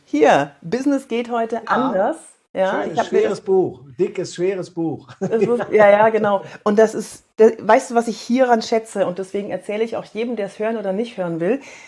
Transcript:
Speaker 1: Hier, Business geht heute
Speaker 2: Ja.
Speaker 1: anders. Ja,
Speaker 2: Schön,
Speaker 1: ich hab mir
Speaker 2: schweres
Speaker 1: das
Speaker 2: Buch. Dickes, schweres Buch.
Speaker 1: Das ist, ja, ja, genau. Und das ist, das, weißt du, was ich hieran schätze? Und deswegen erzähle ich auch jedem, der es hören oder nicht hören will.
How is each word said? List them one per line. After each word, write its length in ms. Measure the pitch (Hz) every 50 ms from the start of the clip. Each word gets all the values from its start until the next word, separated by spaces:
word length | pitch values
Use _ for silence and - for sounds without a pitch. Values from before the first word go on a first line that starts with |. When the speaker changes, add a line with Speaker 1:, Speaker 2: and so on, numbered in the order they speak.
| _
Speaker 1:
Hier, 460 | _ - 294 - 262 196 139 143 147 - _ -
Business 460 | 165 190 247 269 294 277 269 269 -
geht 220 | 226 233 247 233
heute 260 | 240 233 226 226 233
Speaker 2:
Ja. 60 | 226 -
Speaker 1:
anders. 500 | - 196 226 262 262 220 185 202 254 330 330 - - _ _ _ _ -
Ja, 280 | - 190 190 214 294 -
Speaker 2:
Schön, 100 | 180 165
Speaker 1:
ich 40 | 233
hab 140 | 220 - -
mir 60 | -
Speaker 2:
schweres 120 | 220 220
Speaker 1:
das 100 | 196 - -
Speaker 2:
Buch. 380 | 196 190 190 175 131 - - - 139 127 123
Dickes, 360 | 185 - - 190 170 - -
schweres 360 | - 175 190 202 185 165 -
Buch. 380 | - 170 165 160 135 113 - - - -
Speaker 1:
Das 100 | 190 -
ist, 180 | 220 226 202 220 240 240 233 -
ja, 180 | - 214 208 202
ja, 180 | 202 208 214 226
genau. 340 | 220 214 214 208 202 190 - - - - _
Und 140 | 214 208 214
das 140 | 220 214 -
ist, 280 | 220 202 - - - _ _ _
das, 160 | - 220 226 220 -
weißt 300 | - 196 220 262 262 -
du, 40 | 240
was 140 | 233 233 233
ich 100 | 214 -
hieran 420 | - - 233 262 262 247 240 226 220
schätze? 440 | - 233 226 220 - - 202 185
Und 120 | 180 180 190
deswegen 320 | 190 - - 202 202 208
erzähle 340 | - 185 - - 208 214 226
ich 120 | 233 226
auch 100 | 208 180
jedem, 280 | - - 208 233 247 240
der 100 | 214 196
es 120 | 190 - -
hören 200 | 214 220 226 220
oder 140 | 202 196 190
nicht 240 | 202 233 233 - -
hören 200 | 180 170 165 160
will. 220 | 165 185 254 269 - - - - -